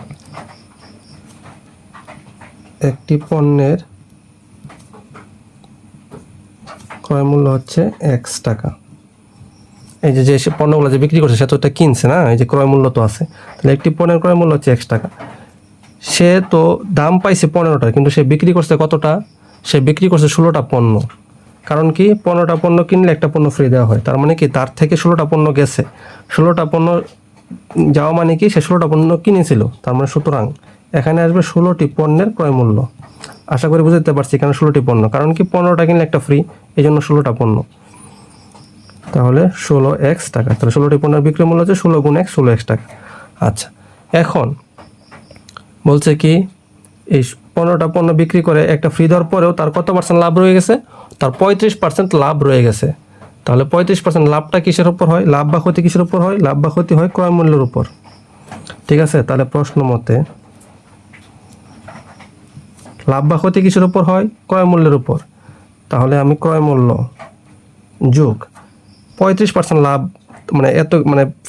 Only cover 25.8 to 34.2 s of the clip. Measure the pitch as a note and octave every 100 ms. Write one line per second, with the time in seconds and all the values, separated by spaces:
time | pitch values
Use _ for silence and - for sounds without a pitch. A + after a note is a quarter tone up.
25.8 | - - - - - - E3+ E3+ D#3+ E3
26.8 | E3 E3+ - _ _ _ - - - E3+
27.8 | D#3 C#3+ D3+ E3 E3 E3 G#3 E3 D3+ F3+
28.8 | D#3 D#3 D#3+ E3 G#3 G3 D#3+ A#2 A2+ -
29.8 | - B2+ C#3 D#3 D#3+ C#3 G#2+ - _ _
30.8 | _ D#3 D#3 E3 E3 F3+ - E3+ F3+ E3+
31.8 | D3 D#3+ D3+ D#3 G#3+ G#3+ D3+ C3 A#2 G#2+
32.8 | B2+ - - - - - - C3 D#3+ E3
33.8 | D#3+ E3+ D#3+ C#3+